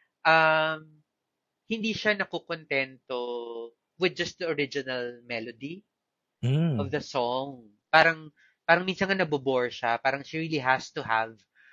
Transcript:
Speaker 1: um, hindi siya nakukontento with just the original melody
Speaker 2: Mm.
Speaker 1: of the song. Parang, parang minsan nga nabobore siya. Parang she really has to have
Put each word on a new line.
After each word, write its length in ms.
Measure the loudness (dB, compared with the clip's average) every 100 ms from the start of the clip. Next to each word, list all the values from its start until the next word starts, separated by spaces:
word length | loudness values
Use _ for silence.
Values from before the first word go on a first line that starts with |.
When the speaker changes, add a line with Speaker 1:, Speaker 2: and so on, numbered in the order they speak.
| _ _
Speaker 1:
um, 580 | 4 6 6 4 2 -2 -10 -20 _ _ _ _ _ _ _
hindi 240 | -4 -2
siya 240 | 0 0
nakukontento 1040 | 0 -2 -6 -6 -10 -2 -2 -2 -8 -8 -6 -4 -8 -8 -10 -12 _ _ -2
with 160 | -2
just 240 | 0 -6 -4
the 80 | -4
original 720 | -2 -2 -4 -4 -6 -6 -10 -8
melody 560 | -8 -8 -10 -14 -14 _ _ _ _ _ _
Speaker 2:
Mm. 320 | 0 2 2 0
Speaker 1:
of 140 | -2
the 80 | -4
song. 640 | -4 -2 0 -2 -6 -10 -20 _ _
Parang, 380 | 6 6 2 -10 _ _ _
parang 220 | 2 4
minsan 240 | 4 -2 0
nga 80 | 2
nabobore 560 | 2 0 2 0 0
siya. 240 | -2 -2 2
Parang 220 | 0 -2
she 140 | -6 -6
really 220 | -4 0
has 320 | 2 2 0
to 80 | -10
have 320 | 0 0 0 -8 _ _ -20